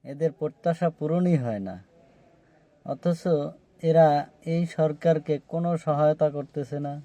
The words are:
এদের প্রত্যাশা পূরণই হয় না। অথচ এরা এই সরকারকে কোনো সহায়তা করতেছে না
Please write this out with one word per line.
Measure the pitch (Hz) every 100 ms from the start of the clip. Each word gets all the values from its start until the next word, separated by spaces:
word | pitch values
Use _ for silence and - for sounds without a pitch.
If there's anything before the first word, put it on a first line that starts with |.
এদের | 131 143 160 -
প্রত্যাশা | 151 - 170 165 175
পূরণই | - 151 170 180 160
হয় | 120 104 95
না। | 90 - _ _ _ _ _ _ _ _ _ -
অথচ | 135 175 165 185 156 147 - _ _
এরা | 165 165 160 147 143 _
এই | 165 165 170 -
সরকারকে | 156 147 165 160 156 147 _
কোনো | 165 170 165
সহায়তা | - 147 151 156 151
করতেছে | 143 - 151 135 143
না | 143 143